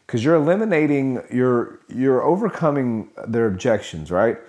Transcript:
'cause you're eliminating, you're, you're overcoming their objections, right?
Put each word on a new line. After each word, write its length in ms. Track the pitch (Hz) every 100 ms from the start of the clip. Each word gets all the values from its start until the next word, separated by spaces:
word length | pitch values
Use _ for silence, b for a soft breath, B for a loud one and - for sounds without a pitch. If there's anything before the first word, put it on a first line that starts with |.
| -
'cause 160 | 120
you're 120 | 131
eliminating, 880 | 165 147 196 220 160 151 143 135 123 -
you're, 500 | 123 127 120 - - -
you're 340 | 120 131 127
overcoming 840 | 123 180 214 - 160 143 127 113 - - -
their 200 | 117 113
objections, 640 | 92 127 107 - 82 76
right? 280 | 87 113 -